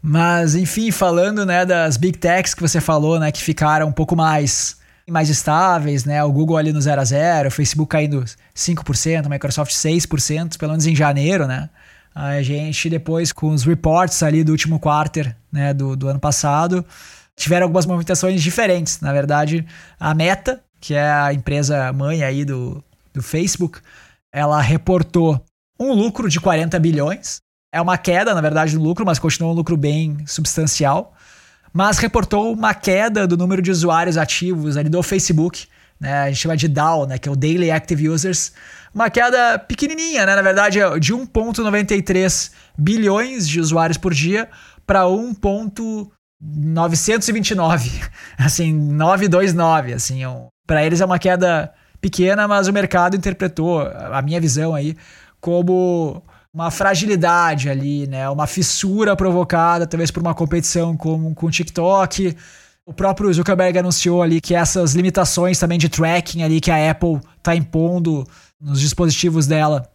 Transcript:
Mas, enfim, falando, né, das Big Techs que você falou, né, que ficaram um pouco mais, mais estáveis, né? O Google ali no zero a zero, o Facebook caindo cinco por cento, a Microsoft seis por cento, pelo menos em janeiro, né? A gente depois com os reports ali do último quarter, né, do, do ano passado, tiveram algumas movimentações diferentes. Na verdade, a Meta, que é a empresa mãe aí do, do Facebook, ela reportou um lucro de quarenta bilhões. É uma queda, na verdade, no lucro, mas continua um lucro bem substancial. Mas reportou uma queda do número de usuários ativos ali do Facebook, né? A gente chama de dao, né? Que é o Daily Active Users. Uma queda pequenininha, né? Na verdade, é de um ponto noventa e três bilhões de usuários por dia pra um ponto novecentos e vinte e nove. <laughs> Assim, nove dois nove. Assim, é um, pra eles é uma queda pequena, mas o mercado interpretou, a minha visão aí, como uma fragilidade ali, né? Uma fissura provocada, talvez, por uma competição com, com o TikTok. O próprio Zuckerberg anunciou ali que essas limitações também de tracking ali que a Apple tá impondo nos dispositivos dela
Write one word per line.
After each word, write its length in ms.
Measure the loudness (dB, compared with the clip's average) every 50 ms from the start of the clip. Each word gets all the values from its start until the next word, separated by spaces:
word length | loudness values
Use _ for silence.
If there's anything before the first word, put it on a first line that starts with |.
Mas, 540 | 0 0 2 2 2 2 2 2 2 2 2
enfim, 360 | 0 0 -2 -2 -2 -2 -2
falando, 540 | 0 2 2 2 4 2 2 2 0 -2 0
né, 200 | 0 2 0 2
das 320 | 2 2 2 2 0 0
Big 200 | 0 0 -2 -2
Techs 360 | 0 0 2 2 2 0 -2 -4
que 80 | -2
você 180 | -2 0 0 0
falou, 400 | 0 2 0 2 2 2 2 2
né, 140 | 0 -2 -2
que 100 | -4 -4
ficaram 420 | -4 -2 0 2 2 4 2 2
um 60 | 0
pouco 240 | 0 -2 0 0 2
mais, 640 | 2 2 2 2 2 0 0 -2 -2 -4 -6 -8 _ _ _ _ _ _ -4
mais 180 | -2 0 2
estáveis, 800 | 2 0 0 0 2 2 4 4 4 2 2 0 0 -2 -2 -2
né? 180 | 0 0 0 2
O 80 | 2
Google 240 | 2 2 2 2 2
ali 160 | 2 2 0
no 80 | 0 0
zero 220 | 0 0 2 0
a 20 | 0
zero, 460 | 0 0 2 2 2 2 2 0 0
o 20 |
Facebook 380 | 0 0 -2 0 0 -2 -2 0
caindo 340 | 0 0 0 0 -2 -2 -4 -6 -10 _ _ _ _
cinco 300 | -6 -4 -2 -2 -4 -2
por 100 | -4 -2
cento, 300 | -2 0 0 -2 0 -2
a 40 | -2
Microsoft 440 | -4 -4 -4 -4 -2 -2 -4 -2 -4
seis 320 | -2 -2 0 0 0 0
por 160 | -2 -2 -4
cento, 360 | -2 -2 -2 -4 -4 -6 -8
pelo 140 | -6 -6 -4
menos 160 | -2 0 2
em 80 | 2 2
janeiro, 500 | 2 2 2 2 2 0 0 0 0 0
né? 240 | -2 -4 -6 -8 -10 _ _ _ -20 -20 _ _ _ _
A 260 | -10 -6 -4 -4 -4
gente 480 | -2 -2 -4 -4 -4 -6 -6 -4 -4 -2
depois 440 | -4 -4 -4 -2 -2 -2 -2 -4 -4
com 160 | -2 -2 0
os 160 | 0 2 2
reports 580 | 2 0 2 2 2 4 4 2 2 0 0 0
ali 180 | 2 2 2
do 120 | 2 2 2
último 260 | 0 0 0 -2 0
quarter, 560 | 0 0 2 2 0 -2 -2 -4 -4 -4 -6 -10 _ _
né, 220 | -4 -2 -2 0 0
do, 240 | -2 -2 -4 -4
do 100 | -4 -4
ano 100 | -4 -4
passado, 680 | -2 0 -2 -2 0 0 0 2 2 2 2 0 -2 -2 -6 -14 -20 -20 -20 -20 -20 _ _ _
tiveram 300 | -8 -2 0 2 2 2
algumas 200 | 2 2 2 2
movimentações 560 | 2 0 -2 -2 -2 -2 0 0 0 0 2
diferentes. 600 | 0 0 0 0 2 2 2 2 0 -4 -6 -4
Na 100 | -4 -2
verdade, 540 | 0 0 0 2 2 2 2 0 0 -2 -4 -6 -14 -20 -20 -20 _ _
a 140 | -4 -2 0
Meta, 480 | 2 2 2 0 0 -2 -6 -6 -6 _ _ _ _
que 140 | -8 -4 -2
é 180 | 0 2 2
a 220 | 2 2 2 0 0
empresa 580 | -2 -2 -2 -2 0 0 0 0 0 -2 -2
mãe 320 | -2 -2 -2 -2 -2 -2 -2
aí 220 | -2 -2 -2 -4
do, 360 | -4 -4 -6 -6 -8 -10 -12 -16 _ _ _ _ _ _
do 80 | -10
Facebook, 600 | -8 -4 -4 -2 -2 -2 -2 -2 -4 -6 -6 -10 _ -20 -20 -20 -20 _ _ _ _ _
ela 300 | -6 -2 0 2 2 2
reportou 840 | 2 2 0 0 0 0 0 0 0 0 0 2 2 2 0 0 -4 _ _ _ _ _ _
um 140 | _ -2 0
lucro 380 | 2 2 0 0 -2 -2 -2 -2
de 100 | -2 0
quarenta 400 | 0 0 0 2 0 0 0 2
bilhões. 640 | 2 2 2 2 0 -2 -4 -6 -10 -14 -14 -14 _ _ _ _ _ _
É 80 | -4 -2
uma 200 | 0 0 0 0
queda, 340 | 0 0 2 2 2 2 0
na 80 | 2
verdade, 340 | 0 0 2 2 0 2 0
no 60 | 0
lucro, 240 | 0 0 0 0 0
mas 140 | 0 0 0
continua 320 | 0 -2 -2 0 -2 -2
um 20 | 0
lucro 240 | -2 0 0 0
bem 400 | 0 0 0 0 0 -2 -2 -4 -6 -8
substancial. 880 | -8 -6 -4 -4 -4 -2 -2 -2 -2 0 0 2 2 2 0 -2 -6 _ _ _ -20 -20 -20 _ _ _ _ _ -8
Mas 280 | _ 0 2 2 2 0
reportou 520 | -2 0 0 0 0 2 0 0 0 0
uma 220 | -2 0 0 0 0
queda 540 | 0 0 0 2 2 2 2 0 0 2
do 100 | 2 2
número 240 | 2 2 0 0 0
de 80 | 2 0
usuários 480 | 0 2 2 2 2 2 2 2 0
ativos 580 | 0 0 0 -2 -4 -2 -2 -2 -2 -2 -2 -2
ali 140 | 0 0 0
do 140 | 0 0 0
Facebook, 640 | 0 0 -2 0 2 2 2 2 0 -2 -8 -18 _ _ _ _ _ _ _
né? 240 | -6 -4 -2 -2 0
A 40 | -2
gente 100 | -2 -2
chama 180 | -2 -2 -2
de 100 | 0 0
dao, 380 | 0 2 2 2 2 2 0 0
né? 140 | -2 -6 -6
Que 100 | -6 -4
é 20 |
o 40 | -2
Daily 340 | 0 0 0 2 2 2 2
Active 400 | 0 -2 -2 -2 -2 -2 0 0
Users. 440 | 0 -2 -2 -2 -2 -4 -4 -6 _ -18 -20 -20 -20 -20 -20 -14
Uma 200 | -4 -2 -2 0
queda 480 | 2 2 2 4 4 4 4 2 2 0
pequenininha, 640 | -4 _ -6 -4 -4 -4 -4 -6 -6 -4 -2 0 2
né? 100 | 4 4
Na 60 | 4
verdade, 380 | 4 4 4 4 4 4 4 2
é 200 | 2 2 2 2
de 140 | 0 0 0
um 140 | -2 -4
ponto 340 | -4 _ -2 -2 -2 -4 -2
noventa 320 | -2 0 0 0 0 0 0
e 80 | -2
três 520 | 0 0 0 2 2 2 0 -2 -6 -8 -12 -20 -20 _ _
bilhões 720 | -2 0 0 2 2 2 2 2 0 -2 -4 -4 -6 -4
de 120 | -2 -2 -2
usuários 400 | 0 0 2 0 2 0 -2 -2
por 160 | -2 -2 -2
dia 340 | 0 0 0 -2 -2 -4 -6 -12 -20 -20 -20 _ -20 _
pra 240 | 0 2 2 4
um 240 | 2 2 0 -2 -6
ponto 800 | -8 -4 -2 -2 -2 -2 -6 -8 -8 -8 -8 -6 -6 -8 -8 -12 _ _ _ _ _ _
novecentos 880 | -14 -10 -6 -4 -4 -2 0 0 0 0 0 -2 0 0 0 0 0 -2
e 20 |
vinte 200 | -2 -2 -2 -2
e 40 | -2
nove. 360 | 0 2 2 2 0 0 -4 -6 -6 -10 -10 -12
<laughs> 200 | -16 -20 -20 -4
Assim, 380 | 0 0 0 2 0 0 0 0
nove 540 | 0 0 0 0 2 2 2 2 2 2
dois 260 | 2 4 4 4 2 2
nove. 400 | 2 2 4 2 2 0 -2 -6
Assim, 300 | -6 -6 -6 -6 -6 -8
é 40 |
um, 200 | -8 -10 -14 -18 -20 _ _ _
pra 180 | 0 0 2 2
eles 180 | 2 2 2
é 40 | 2
uma 140 | 2 0 0
queda 520 | 2 2 2 2 2 2 2 0 -2 -6 _ _ _ _ _ -6
pequena, 460 | -6 -6 0 2 2 2 4 2 2
mas 200 | 2 2 2 2
o 60 | 2 2
mercado 420 | 0 0 2 2 2 2 2 0
interpretou, 640 | 0 -2 -4 -4 -4 -4 -4 -2 -2 -2 0 0 -2
a 440 | -2 -4 -8 -12 -12 -6 -6 -4 -4
minha 180 | -2 -2 0
visão 320 | 0 0 0 0 -2 -2 -2
aí, 240 | -2 -4 -6 -6 -8 -16 -20 -20 -20 -20 _ _ _
como 840 | -4 -2 0 0 2 2 2 2 2 2 0 0 -2 -4 -6 -10 _ _ _ _ _ _
uma 200 | _ -6 -6 -6
fragilidade 1000 | -4 0 2 2 2 2 0 0 2 2 4 4 4 4 4 2 0 0 -2 -2
ali, 380 | -2 -2 -2 -4 -4 -4 -4
né? 200 | -6 -6 -6 -4
Uma 200 | -4 -2 -2 -4
fissura 680 | -4 -2 -2 -2 -2 -2 -2 -2 -2 0 0 2 2 2
provocada, 680 | 2 2 0 2 0 0 0 2 2 2 2 2 0 -2
talvez, 240 | -4 -2 -2 -2 -2
por 100 | -2 -2
uma 140 | -2 -2 -2
competição 640 | -2 -2 -2 0 -2 -2 -2 -2 0 0 0 -2
com, 340 | -2 -2 -2 -2 -2 -2 -4 -4
com 100 | -2 -2
o 60 | -2
TikTok. 840 | -2 -2 -4 -4 -4 -2 2 2 4 2 2 0 -2 -2 -2 -2 -4 -6 -14 -20 -20 -20 -20 _ _ _ _
O 80 | -18
próprio 400 | -8 -2 0 0 0 2 2 2
Zuckerberg 460 | 2 2 2 2 2 2 2 2 2
anunciou 460 | 2 0 0 0 0 0 0 2 2 2
ali 180 | 2 2 0
que 140 | 0 0 0
essas 400 | 2 2 2 0 0 0 2 2
limitações 640 | 2 2 2 2 2 0 0 0 0 0 0 2 0
também 180 | 0 0 2
de 100 | 2 0
tracking 540 | 0 0 0 0 0 0 0 -2 -4 -6 -4
ali 180 | 0 0 0 2
que 120 | 2 2
a 180 | 2 2 2 0
Apple 300 | 0 0 0 -2 -2 -2 -6 -12 _ _ _
tá 120 | 0 0
impondo 720 | 0 -2 -2 0 0 0 0 0 0 0 0 -2 -2 -4 -10 -14 -20 -20 _ _ _
nos 220 | -8 -4 -2 0
dispositivos 640 | 0 0 0 0 0 0 2 2 0 0 2 2 2
dela 420 | 2 2 2 2 2 0 -2 -4 -8 _